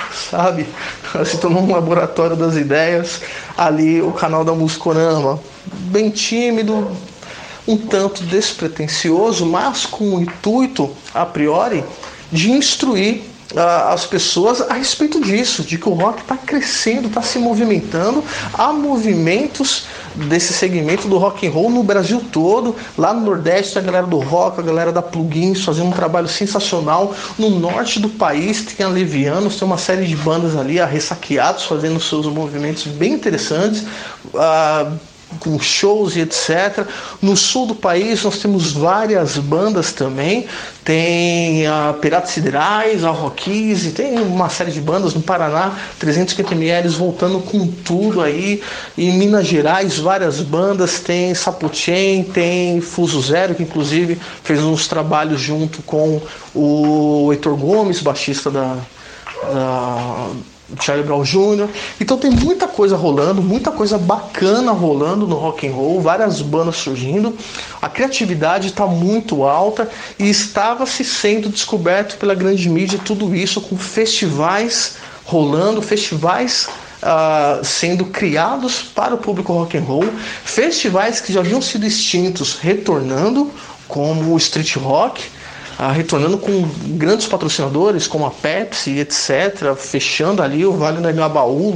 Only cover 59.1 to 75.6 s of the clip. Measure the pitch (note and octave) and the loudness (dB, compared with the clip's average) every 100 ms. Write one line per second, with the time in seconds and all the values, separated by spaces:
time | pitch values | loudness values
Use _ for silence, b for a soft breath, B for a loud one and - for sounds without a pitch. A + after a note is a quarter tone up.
59.1 | B B - - C#3 C3 B2+ B2 A#2+ B2 | B B -8 -4 -2 0 -2 -2 -4 -4
60.1 | A#2+ A2 B2 - - - C3+ - C#3+ D3 | -6 -6 -8 -14 -20 -16 -8 -2 -2 0
61.1 | C#3+ C3+ F#3+ G3+ G#3 G#3 B B B G#3 | 0 2 2 4 2 0 B B B 0
62.1 | C4 C#4 A#3+ C#4+ F#4+ F#4 - G4+ F#4+ D#3+ | 2 4 4 4 2 0 2 4 4 2
63.1 | C#3 D#3 F#3+ F#3 A#3 D4+ - G#3+ G#3 F3 | 4 4 2 2 0 0 0 0 2 2
64.1 | G3+ - - F#3+ A3+ B3 G3 E3+ C#3 D3+ | 0 -2 0 2 2 2 2 2 2 2
65.1 | G3 G3+ D#3 D#3+ D3+ C#3 C3 C#3+ F#3 D#3+ | 0 0 0 -2 -4 -4 -2 0 2 2
66.1 | F#3+ G#3+ D3+ D3 D#3+ E3 D#3+ C#3+ C3 C3 | 2 2 0 -2 0 0 -2 -4 -4 -2
67.1 | F#3 A3 A3+ B B B B F#3+ - C4 | 0 0 -4 B B B B -6 -2 -2
68.1 | C4+ G#3 E3 D#3 F#3+ F#3+ G3 G3 E3+ F3+ | 0 -2 0 0 0 -2 -2 0 2 2
69.1 | A3 A3 D3+ C3+ D3+ G3+ G#3+ A3 B B | 0 0 0 2 4 2 0 -4 B B
70.1 | B G3+ G3+ - G#3 G#3+ A#3+ C4 - C4 | B 2 2 0 0 0 0 -2 -4 -4
71.1 | - G#3 A3 G#3 G#3 - G#3+ E3+ F#3+ G3+ | 0 2 2 0 -4 -2 0 2 2 0
72.1 | - G#3 F#3+ F#3+ G3 F3 E3 F#3+ G3 F#3+ | -2 0 2 2 2 2 2 2 -2 -2
73.1 | G#3 G#3 F3 G3 G#3+ - F#3+ - - A3 | -2 0 0 0 -2 -4 -6 -4 0 0
74.1 | - F#3 C#3+ D#3+ G3 A#3 A3+ - - B | 2 0 2 2 2 0 -2 -4 -8 B
75.1 | B - E3 C#3+ D3+ | B -2 2 4 2